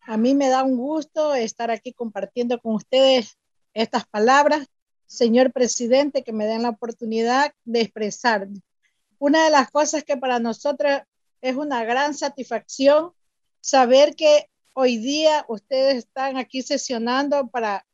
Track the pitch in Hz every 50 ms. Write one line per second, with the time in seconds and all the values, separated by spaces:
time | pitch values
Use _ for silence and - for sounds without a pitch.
0 | _ - 226 220 226 247 277 277 285 262 254 262 262 269 262 240 240 277 311 320
1 | 294 _ _ 311 302 302 285 262 233 220 - _ 233 226 226 214 _ 254 240 _
2 | 240 226 208 202 196 196 _ - 240 240 247 233 _ 226 220 208 - _ - 262
3 | 269 269 262 254 220 - _ _ _ _ _ _ _ _ _ 214 226 226 - 240
4 | - _ - 214 214 233 262 277 285 294 294 302 277 _ _ _ _ _ _ _
5 | _ _ - - 254 233 220 240 262 262 - - 247 226 - - 254 226 247 262
6 | 285 294 - 277 254 - 220 220 214 214 220 226 233 240 226 _ - 226 226 _
7 | 247 220 220 226 226 233 247 262 285 294 285 _ _ 233 226 233 226 196 _ 220
8 | 214 208 190 - - 247 226 208 196 196 202 196 _ _ _ _ _ _ _ _
9 | _ _ _ _ 277 285 285 320 320 311 302 285 262 - _ 294 302 302 - 302
10 | - _ 294 262 254 262 247 240 233 233 220 - - 285 294 - 294 285 277 277
11 | 240 _ _ _ _ _ _ _ - 254 254 254 302 302 277 240 226 220 240 254
12 | 285 294 302 285 - 285 277 - 247 - 233 220 - _ - - 269 277 285 302
13 | 320 349 _ _ _ _ _ _ _ _ _ _ _ - - 269 262 233 254 269
14 | 294 302 - - 320 302 302 294 294 _ _ _ _ _ _ - 262 254 247 226
15 | 214 262 285 302 311 311 302 302 - - 233 202 _ _ 277 262 269 269 277 247
16 | 220 _ _ 262 262 269 269 262 247 _ - 262 247 - 294 262 - - 262 226
17 | 226 233 247 262 285 294 285 285 277 240 _ 247 233 214 202 190 - _